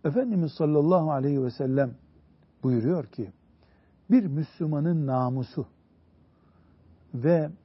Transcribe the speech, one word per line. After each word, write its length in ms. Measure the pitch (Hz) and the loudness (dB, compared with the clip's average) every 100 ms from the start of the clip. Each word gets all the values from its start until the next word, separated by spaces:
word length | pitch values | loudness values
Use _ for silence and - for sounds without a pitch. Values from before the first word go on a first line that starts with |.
Efendimiz 480 | 156 185 254 196 160 | 0 -2 0 0 -2
sallallahu 580 | - 151 151 151 180 156 | 0 2 2 4 2 2
aleyhi 340 | 139 139 143 | -2 0 0
ve 60 | 127 | -2
sellem 440 | - 135 131 131 123 _ _ _ _ _ _ | -4 -2 0 -2 -4 _ _ _ _ _ _
buyuruyor 420 | 131 120 120 175 | 0 0 0 -2
ki, 280 | 117 - 98 - _ _ _ _ _ _ - | -4 -12 -12 -14 _ _ _ _ _ _ 2
"Bir 160 | 247 190 | 2 4
Müslümanın 800 | 143 151 - 160 147 160 165 139 | -4 -6 -6 -4 -2 0 0 0
namusu 600 | 127 127 127 120 - - _ _ _ _ _ _ _ _ _ _ _ - - - | 0 0 -4 -6 -8 -10 _ _ _ _ _ _ _ _ _ _ _ -20 -20 -14
ve 360 | 127 139 170 151 - | -2 2 2 0 -10